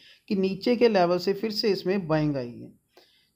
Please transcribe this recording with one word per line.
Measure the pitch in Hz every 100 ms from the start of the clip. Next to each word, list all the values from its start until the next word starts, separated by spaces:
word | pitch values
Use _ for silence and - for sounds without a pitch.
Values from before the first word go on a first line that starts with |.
| - _ -
कि | 196
नीचे | 190 190 247 240
के | 240
लेवल | 196 175 180
से | 185
फिर | 196 220
से | 208 220
इसमें | 190 180 196 160
बाइंग | 156 151 139
आई | 120
है। | 113 120 - _ _ _ _ _